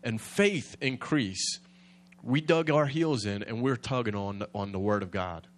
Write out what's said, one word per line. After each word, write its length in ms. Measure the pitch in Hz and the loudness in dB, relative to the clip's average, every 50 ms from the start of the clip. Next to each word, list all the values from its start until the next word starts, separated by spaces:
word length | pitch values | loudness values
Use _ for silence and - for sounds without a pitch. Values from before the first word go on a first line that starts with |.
| - | -2
and 180 | 120 113 107 | -2 -4 -4
faith 560 | - - - - 202 202 196 147 - - - - | -6 -4 2 4 4 4 4 0 -4 -6 -10 -4
increase, 800 | - 131 131 120 - - 156 147 117 95 95 95 - - - - - - - - - - - - - - - - | -2 -2 -2 -4 -2 0 0 2 2 0 -2 -4 -4 -4 -4 -8 -12 -20 -20 -20 -20 -20 -20 -20 -20 -20 -20 -14
we 180 | - 117 127 151 | -2 0 0 2
dug 300 | 156 156 165 165 165 160 | 4 4 4 4 4 4
our 160 | 147 151 151 | 4 4 4
heels 400 | 139 135 160 165 160 147 113 101 | 4 2 2 2 2 2 0 0
in 160 | 104 101 101 | -2 -2 -4
and 200 | 104 - 113 113 | -4 -6 -4 0
we're 160 | 123 135 131 | 0 0 0
tugging 380 | 120 - - 127 127 117 104 101 | 0 -2 -2 -2 0 0 0 -2
on, 280 | 101 98 101 101 98 101 - - | -2 -4 -4 -4 -6 -8 -6 -4
on 180 | 104 98 101 98 | -4 -4 -2 -2
the 60 | 95 | -2
Word 220 | 98 104 104 101 | 0 2 2 2
of 100 | 98 90 | 0 -2
God. 360 | 87 98 92 90 85 82 - - - | -4 -4 -4 -4 -6 -10 -14 -18 -20